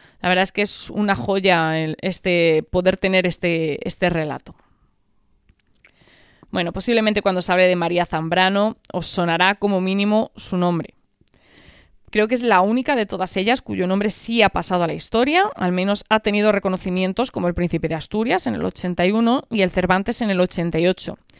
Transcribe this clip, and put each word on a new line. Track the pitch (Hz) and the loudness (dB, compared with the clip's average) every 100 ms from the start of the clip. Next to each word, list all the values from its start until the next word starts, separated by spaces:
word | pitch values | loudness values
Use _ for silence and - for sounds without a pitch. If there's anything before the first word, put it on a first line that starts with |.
| - - | -20 -6
La | 180 | 0
verdad | 180 | 0
es | 190 | 0
que | - | -2
es | 202 - - | -4 -4 -8
una | 202 208 196 | -2 0 0
joya | 202 196 190 170 160 160 | 0 0 2 2 2 0
el, | 156 - | -2 -4
este, | 190 175 190 175 165 156 156 | -6 -4 0 2 4 2 2
poder | 180 185 190 | 0 2 0
tener | 190 185 180 | 0 2 0
este, | - 175 165 160 - - | -2 -2 -2 -2 -4 -8
este | - 180 | -2 -2
relato. | 170 151 131 - - _ _ _ _ _ _ _ _ _ _ _ _ _ _ _ _ _ _ - | 0 -4 -8 -12 -20 _ _ _ _ _ _ _ _ _ _ _ _ _ _ _ _ _ _ -8
Bueno, | 185 170 | -4 -4
posiblemente | 190 240 226 214 208 | -4 0 2 2 2
cuando | 196 185 | 0 0
se | 175 | 0
hable | 180 180 | 4 4
de | 180 | 4
María | 170 175 170 | 0 0 0
Zambrano | 160 160 175 185 202 214 - - | -2 0 2 2 2 0 -2 -8
os | 180 - | -6 -4
sonará | - 170 165 185 208 | -2 0 2 2 2
como | 208 190 | 0 0
mínimo | 185 196 208 214 - - | 0 0 2 2 0 -8
su | - 180 | -6 0
nombre. | 175 170 - _ _ _ _ _ _ - - - _ _ - | 0 0 -4 _ _ _ _ _ _ -20 -20 -20 _ _ -4
Creo | 208 220 | 0 0
que | |
es | 247 | 0
la | 240 185 | 4 4
única | 202 247 262 269 | 4 2 0 0
de | 208 | -2
todas | 180 185 190 | -4 -4 -2
ellas | 202 262 | 0 0
cuyo | - 190 180 | -2 -4 0
nombre | 196 208 | 0 -2
sí | - - 233 | -4 -4 2
ha | 196 | 2
pasado | - 170 180 | 2 -2 0
a | 170 | 0
la | 156 | -4
historia, | - 226 262 339 403 - | -4 0 2 2 0 -2
al | 180 | -2
menos | 180 196 202 - | 0 0 -2 0
ha | 220 | 0
tenido | 214 208 214 | 2 2 2
reconocimientos | 202 196 185 185 180 185 190 254 | 2 0 -4 -4 -2 -2 -2 -4
como | - 175 | -2 -4
el | |
Príncipe | 175 175 160 156 | -2 -2 -2 -2
de | |
Asturias | 160 - 214 226 359 254 | -4 -4 -4 -2 -2 -2
en | 202 | -4
el | 185 | -4
ochenta | - 180 175 180 | -4 -6 0 0
y | |
uno | 214 233 262 - | 2 2 0 -2
y | 226 | -2
el | 180 | 0
Cervantes | 185 180 185 196 233 | 0 0 0 0 -4
en | 220 | -2
el | 180 | 0
ochenta | 185 185 170 160 | 0 0 -2 2
y | 180 | 0
ocho, | 185 - - _ | 0 -8 -12 _